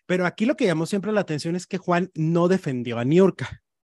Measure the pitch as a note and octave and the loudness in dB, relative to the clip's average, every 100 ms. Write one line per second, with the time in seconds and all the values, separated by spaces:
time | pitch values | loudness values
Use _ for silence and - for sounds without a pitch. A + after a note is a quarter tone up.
0 | - F3+ F3 - A3+ D#4 A3 D#3+ E3 G3+ | -4 -2 0 0 -2 0 0 0 -2 -4
1 | F#3+ G#3+ F3 D3+ E3 F3+ - F#3+ - F3 | -2 -2 -2 -4 -4 -6 -6 -6 -2 0
2 | F#3 - D#3+ E3+ F3 F#3 D#3 B2+ A#2+ A#2 | 0 -2 0 2 2 2 0 -6 -4 -2
3 | B2 E3 F#3+ - C3 - _ _ | 2 4 4 2 -8 -12 _ _